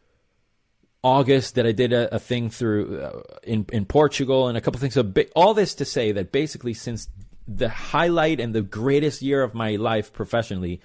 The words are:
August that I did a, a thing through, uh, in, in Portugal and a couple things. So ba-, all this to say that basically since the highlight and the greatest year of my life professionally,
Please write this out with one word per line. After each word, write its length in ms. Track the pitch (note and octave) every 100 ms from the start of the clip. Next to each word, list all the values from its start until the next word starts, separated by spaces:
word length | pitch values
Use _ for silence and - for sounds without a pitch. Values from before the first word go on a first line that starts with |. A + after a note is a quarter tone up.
| _ _ _ _ _ _ _ _ _ _
August 520 | B2+ C3+ C3 C3+ - -
that 100 | A#2
I 60 |
did 220 | G#2+ B2
a, 220 | A#2+ A#2 A2
a 40 |
thing 300 | - B2 A#2
through, 520 | - A#2 G#2 G2+ F#2
uh, 200 | C2+ - - -
in, 220 | - A2 G2
in 120 | A#2 G2+
Portugal 600 | C#3+ D3+ - C3 C3 B2+
and 100 | A#2
a 40 |
couple 180 | - C3
things. 140 | C3+
So 100 | C#3
ba-, 280 | A2 F#2+ - -
all 180 | F#3
this 200 | A3 G3 -
to 100 | C3+
say 260 | - A2+
that 180 | G2+ F#2
basically 420 | C3+ D3+ - A#2+
since 360 | A2 - A2+ - - - - -
the 220 | G#2 A#2
highlight 720 | - - D3 F3 E3+ D#3+ D#3
and 140 | A#2
the 80 | A2
greatest 600 | G2 G#2+ B2 C#3 D3+ -
year 200 | C3+ C#3
of 120 | B2+
my 240 | A#2 A2 G#2
life 360 | A2+ A2 G#2
professionally, 640 | - G#2 A#2 A2 F#2+ F2+ F2